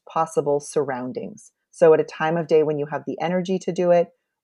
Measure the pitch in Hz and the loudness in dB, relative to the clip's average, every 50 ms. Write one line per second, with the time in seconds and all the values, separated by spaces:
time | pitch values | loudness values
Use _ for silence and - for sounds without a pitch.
0 | _ - - 165 160 160 - 165 143 147 143 143 143 - - 160 143 139 131 123 | _ -8 -4 -4 -4 -2 -2 -2 0 0 0 -2 -4 -4 -4 -4 -4 -4 -4 -6
1 | 127 127 117 - - 214 214 - - - _ _ _ _ _ - 175 160 156 151 | -8 -8 -10 -10 -12 -12 -14 -18 -20 -20 _ _ _ _ _ 4 6 6 6 6
2 | 147 - - - 160 160 165 170 165 - 165 156 143 147 156 143 147 147 151 135 | 2 -2 -6 -6 -4 -2 -2 -2 0 2 2 2 4 2 0 -4 -4 -6 -8 -8
3 | 127 - 131 - 156 165 180 185 175 180 190 180 - - 170 175 180 175 175 175 | -8 -8 -8 -6 -4 -2 -2 -2 -2 -2 -4 -4 -4 -4 -4 0 2 2 4 4
4 | 170 175 _ _ _ _ _ _ | 2 0 _ _ _ _ _ _